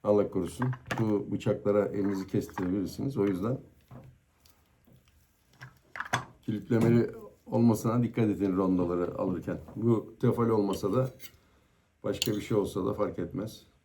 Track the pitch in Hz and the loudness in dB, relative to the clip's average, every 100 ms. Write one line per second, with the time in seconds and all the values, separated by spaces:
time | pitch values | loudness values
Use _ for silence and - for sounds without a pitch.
0 | 104 104 - 98 85 - 127 127 - - | 4 4 4 0 -4 -2 -2 -2 -6 -2
1 | 110 104 - 101 110 104 101 101 - 101 | 2 0 0 -2 0 0 2 2 2 0
2 | 98 95 95 104 - - 92 98 90 - | 0 -2 -2 -2 -2 -4 0 0 -2 -4
3 | 139 135 101 92 107 - - _ _ - | -4 0 0 0 -2 -4 -8 _ _ -20
4 | - - _ _ - _ _ _ _ - | -20 -20 _ _ -20 _ _ _ _ -20
5 | _ _ _ _ _ _ - _ _ - | _ _ _ _ _ _ -20 _ _ -12
6 | - - - - - 107 - 117 117 117 | -4 -4 -6 -12 -6 -6 0 4 6 6
7 | 104 - - - - 113 117 107 117 120 | 4 -4 -18 -20 -4 4 4 4 2 0
8 | 117 - 110 90 98 92 95 92 87 87 | 0 2 0 2 2 2 2 2 2 0
9 | 87 - 92 87 95 82 - - 117 110 | -2 -2 -4 -4 -6 -8 -10 -2 2 2
10 | - - 123 117 117 110 101 95 101 117 | 0 0 0 2 2 2 2 0 0 0
11 | 131 - - _ _ _ _ _ _ _ | -2 -6 -20 _ _ _ _ _ _ _
12 | 107 95 - 104 92 107 92 101 104 110 | -6 -2 -2 -4 0 0 0 -2 -4 -2
13 | 95 87 82 85 131 - _ _ | -4 -4 -8 -8 -10 -12 _ _